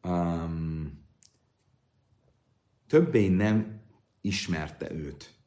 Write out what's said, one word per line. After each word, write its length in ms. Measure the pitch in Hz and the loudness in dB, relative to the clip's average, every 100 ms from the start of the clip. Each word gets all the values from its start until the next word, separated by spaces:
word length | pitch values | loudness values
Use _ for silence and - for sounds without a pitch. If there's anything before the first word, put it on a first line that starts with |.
Am, 1000 | 87 87 85 82 82 82 80 80 76 - - _ - _ _ _ _ _ _ _ _ _ _ _ _ _ _ _ _ | -4 -2 -2 -2 -4 -4 -4 -6 -8 -12 -20 _ -20 _ _ _ _ _ _ _ _ _ _ _ _ _ _ _ _
többé 400 | 151 160 117 98 | 4 6 4 4
nem 540 | 92 104 110 107 - - _ _ _ | 4 4 2 0 -10 -20 _ _ _
ismerte 720 | 101 95 - 82 76 - - | -6 -4 -4 -4 -6 -10 -10
őt. 420 | 80 73 71 - _ | -8 -10 -14 -20 _